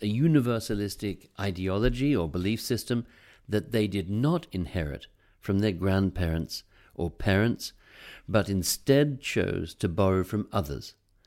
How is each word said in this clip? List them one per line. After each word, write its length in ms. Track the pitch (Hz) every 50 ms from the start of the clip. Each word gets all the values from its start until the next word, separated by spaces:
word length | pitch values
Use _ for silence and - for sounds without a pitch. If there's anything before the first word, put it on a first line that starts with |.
| -
a 100 | 104 104
universalistic 1160 | 117 143 165 156 147 120 123 120 113 107 - 113 101 104 101 - - - 104 92 - - _ _ -
ideology 800 | 98 101 90 90 92 95 92 101 113 127 120 120 135 143 143
or 120 | 104 85 80
belief 320 | 71 90 90 101 110 110
system 460 | - - 123 110 - - 123 120 117 - _ - - - - _ _ -
that 220 | 101 104 90 -
they 160 | 113 113 107
did 240 | 104 95 101 90 87
not 380 | 101 110 123 147 175 170 - -
inherit 560 | - 92 87 76 - 92 80 73 69 - - - _ _ _ _ _ _
from 220 | - - 101 98
their 100 | 104 110
grandparents 960 | 92 82 90 98 95 98 98 95 87 - 90 82 80 82 80 - - - - _ _ _ _ _ _
or 140 | - - 85
parents, 600 | - - - 110 95 98 107 120 113 - - - - - _ - - - - - - - - -
but 200 | 92 110 95 101
instead 720 | 101 95 87 - - - - - 135 139 147 147 139 131
chose 520 | - - - 117 92 92 92 90 85 85 -
to 140 | - - 98
borrow 360 | 82 92 101 95 95 95 90
from 240 | - - 107 107 -
others 440 | - 107 87 73 71 64 - - - _ _ _ _ _ _